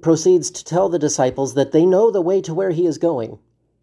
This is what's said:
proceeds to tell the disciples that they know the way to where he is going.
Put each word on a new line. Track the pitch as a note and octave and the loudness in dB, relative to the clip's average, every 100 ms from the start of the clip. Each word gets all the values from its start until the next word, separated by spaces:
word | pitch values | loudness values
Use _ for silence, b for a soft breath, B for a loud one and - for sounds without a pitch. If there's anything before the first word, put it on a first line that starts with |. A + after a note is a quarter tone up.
proceeds | D#3+ D#3+ F#3 F3+ D3 | 0 2 4 2 2
to | - - | -10 -4
tell | E3+ F#3+ | -2 0
the | E3 | -2
disciples | D3 - C3 B2 C3+ | -2 0 -2 -2 -4
that | B2 C3+ | -2 0
they | D#3 F3+ | 2 4
know | F#3 A3+ | 4 2
the | G3 | 2
way | E3+ G3 | 0 -2
to | E3 | -2
where | D#3+ F#3+ | -4 -4
he | D#3+ F3 | -2 -2
is | D3 | 0
going. | E3+ C#3 A2+ - _ _ _ _ | -2 -2 -6 -12 _ _ _ _